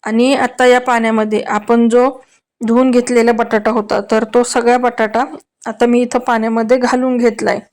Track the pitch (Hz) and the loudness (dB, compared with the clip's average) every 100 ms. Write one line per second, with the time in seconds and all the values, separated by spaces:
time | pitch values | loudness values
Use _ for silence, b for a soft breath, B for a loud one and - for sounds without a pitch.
0 | - 226 254 269 247 - 254 247 254 233 | -2 0 2 0 -2 2 4 4 2 0
1 | 226 220 220 214 - 214 208 233 233 240 | 0 0 0 -4 -4 -6 0 2 4 4
2 | 254 269 b b _ _ 226 233 262 247 | 2 -2 b b _ _ -2 2 2 2
3 | 240 247 233 226 226 220 214 233 214 208 | 2 0 2 0 0 -2 0 -2 -2 -4
4 | 202 220 220 240 240 247 233 247 247 240 | 0 -2 0 0 0 -2 0 0 0 -2
5 | 220 220 277 311 _ _ - 220 240 240 | -4 -2 -6 -8 _ _ -14 -2 0 2
6 | 247 247 240 226 226 226 226 254 247 254 | 0 -4 -2 -2 -2 -4 0 0 0 -2
7 | 254 247 233 214 214 208 - | -2 0 0 0 -4 -4 -8